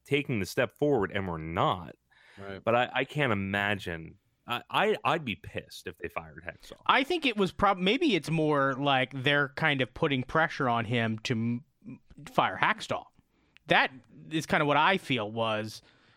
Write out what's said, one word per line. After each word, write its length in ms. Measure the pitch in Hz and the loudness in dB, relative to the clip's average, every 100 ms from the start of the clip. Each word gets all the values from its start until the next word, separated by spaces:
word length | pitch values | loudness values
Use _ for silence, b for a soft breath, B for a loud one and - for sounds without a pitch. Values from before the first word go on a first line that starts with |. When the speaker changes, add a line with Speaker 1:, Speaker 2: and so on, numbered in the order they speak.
Speaker 1:
taking 360 | - 143 139 117 | -4 -2 0 -2
the 80 | 107 | -2
step 260 | - 120 - | -2 -2 0
forward, 340 | 147 135 95 | 2 2 0
and 140 | 101 95 | -2 -4
we're 100 | 82 | -6
not. 580 | 80 85 147 95 71 - _ B B B | -4 0 0 0 -6 -18 _ B B B
Speaker 2:
Right. 200 | 98 98 | -14 -6
Speaker 1:
But 100 | 110 | 0
I, 160 | 117 123 | 2 2
I 120 | 127 | -2
can't 280 | 139 151 139 | -4 0 0
imagine. 840 | 104 98 101 101 101 98 82 82 87 _ _ - | 0 0 0 0 -2 -4 -10 -10 -18 _ _ -8
I, 160 | 120 - | -8 -4
I, 240 | 135 202 202 123 | 0 0 0 0
I'd 200 | 160 135 | -2 -2
be 100 | 92 | -8
pissed 500 | - 95 - - - | -8 -12 -12 -14 -14
if 100 | - | -10
they 80 | - | -10
fired 360 | - 82 76 85 | -10 -12 -14 -16
Hextall. 300 | - - - - | -16 -16 -4 2
Speaker 3:
I 160 | 220 | 2
think 240 | 277 359 285 | 2 0 0
it 100 | 214 | 0
was 140 | 190 | -2
prob-, 260 | - 202 196 | 2 2 2
maybe 380 | 185 254 330 185 | 2 2 2 0
it's 160 | 143 | 0
more 420 | 160 156 147 135 | 0 2 2 2
like 380 | 131 143 135 127 | 0 2 2 0
they're 360 | 139 127 143 139 | -2 2 2 2
kind 320 | - 160 139 | 0 0 2
of 120 | 127 | -2
putting 300 | - 160 135 | 0 0 0
pressure 440 | 120 160 160 - 135 | 0 0 0 0 0
on 180 | 117 110 | 2 0
him 340 | 120 113 110 | 0 0 -2
to 140 | - | -2
m-, 680 | 117 117 120 - _ - 131 - - 147 | -2 -2 -4 -8 _ -20 -20 -20 -20 -6
fire 240 | - 120 95 | 0 2 2
Hackstall. 440 | 156 214 - 101 - _ _ _ _ _ - | 0 0 -4 -6 -8 _ _ _ _ _ 2
That 240 | 180 277 135 - - 156 | 4 4 -2 -20 -20 -8
is 160 | 156 - | -6 0
kind 140 | 185 | 2
of 60 | 147 | 4
what 100 | 143 | 4
I 200 | 160 190 | 4 4
feel 320 | - 127 104 | 0 -2 -2
was, 540 | 113 113 107 110 - - b b | -2 0 -2 -4 -10 -18 b b